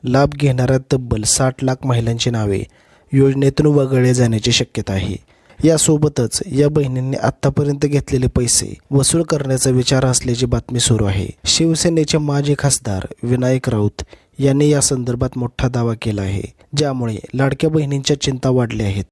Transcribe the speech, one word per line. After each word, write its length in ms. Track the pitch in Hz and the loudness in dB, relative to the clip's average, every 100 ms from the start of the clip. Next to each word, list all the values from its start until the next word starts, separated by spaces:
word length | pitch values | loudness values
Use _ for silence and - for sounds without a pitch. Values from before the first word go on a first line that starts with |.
| 127 | 2
लाभ 240 | 131 143 | 2 2
घेणाऱ्या 480 | 143 143 127 123 131 131 | 2 0 2 2 0 0
तब्बल 300 | 135 120 113 | -2 0 -4
साठ 400 | 107 - 131 127 | -2 0 0 0
लाख 220 | 131 127 170 | -4 -2 -2
महिलांची 440 | 120 113 117 123 | 0 0 -2 -2
नावे 340 | 117 104 98 101 _ _ _ _ | -2 -2 -2 -4 _ _ _ _
योजनेतून 520 | 135 135 135 139 135 151 | 2 4 4 0 2 2
वगळले 480 | 143 135 131 127 | 4 2 2 2
जाण्याची 380 | 123 120 110 117 | 4 2 2 0
शक्यता 420 | 117 123 - 104 | 0 -2 -6 -4
आहे. 220 | 95 92 98 _ _ _ - | -4 -4 -8 _ _ _ 0
यासोबतच 800 | 156 160 - 151 151 - 117 - - | 2 4 2 2 2 0 -2 -2 -4
या 180 | 135 147 | 2 2
बहिणींनी 480 | 151 139 127 131 135 | 2 -2 -2 -4 -2
आत्तापर्यंत 680 | 117 - 143 139 147 143 147 | -2 0 -2 0 -2 0 0
घेतलेले 420 | 143 - 135 127 | 0 0 -2 0
पैसे 460 | 143 120 - - 98 _ | 0 0 0 -2 -12 _
वसूल 300 | 139 139 170 | 2 2 0
करण्याचा 480 | 165 147 135 131 135 | 0 -2 -2 0 2
विचार 360 | 127 123 131 131 | 2 2 2 2
असल्याची 400 | 123 131 120 127 | 0 -2 -2 -2
बातमी 340 | 117 - 123 | -2 -4 -2
सुरू 260 | - 107 101 | 2 2 2
आहे. 220 | 95 92 - - | 0 -4 -8 -2
शिवसेनेचे 720 | - 165 160 180 165 151 160 | 0 2 2 2 0 0 0
माजी 380 | 147 143 143 143 | 0 -2 0 0
खासदार 460 | 143 127 107 95 - - | 0 -2 -2 -6 -6 -8
विनायक 460 | 120 123 127 131 131 | -2 0 2 0 0
राऊत 340 | 110 104 - - - _ - | 0 0 -2 -12 -12 _ -2
यांनी 300 | 139 139 147 | 0 4 4
या 120 | 147 | 2
संदर्भात 560 | 131 131 120 120 127 127 | 0 -2 -2 -2 -2 -4
मोठा 300 | 120 - 131 | -6 -2 -2
दावा 260 | 123 117 113 | 0 -2 -2
केला 200 | 113 104 | -4 -2
आहे, 220 | 95 98 - _ _ 143 | -2 -4 -8 _ _ -2
ज्यामुळे 400 | 147 127 120 107 - | -2 -2 -4 -6 -8
लाडक्या 360 | 127 135 135 160 | -2 -2 0 0
बहिणींच्या 520 | 156 143 139 135 139 | 0 -2 -4 -2 -2
चिंता 280 | - 127 131 | -2 -2 0
वाढल्या 360 | 127 117 110 104 | 2 0 -2 -2
आहेत. 200 | 98 92 | -4 -6